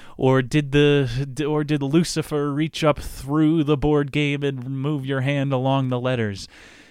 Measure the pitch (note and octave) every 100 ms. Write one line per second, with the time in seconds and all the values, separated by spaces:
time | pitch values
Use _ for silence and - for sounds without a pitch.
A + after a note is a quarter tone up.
0 | - - C3 C3 B2 D3+ C#3+ D3 D3 C#3+
1 | C3 A#2+ C#3 B2 D3+ D3+ D3 D3 C#3 D#3+
2 | E3+ - - D3+ D3 C#3+ D#3+ - D#3 C#3+
3 | - - C3 D3+ D#3 E3 C#3+ D3 D3 D3+
4 | C#3+ D3 D3 C#3+ C#3+ C3+ B2 C3+ C3+ D3+
5 | C3 C3+ C3 C#3+ C3+ C3 C3 C3+ C3 B2
6 | B2+ B2+ G#2+ G2 - - - - -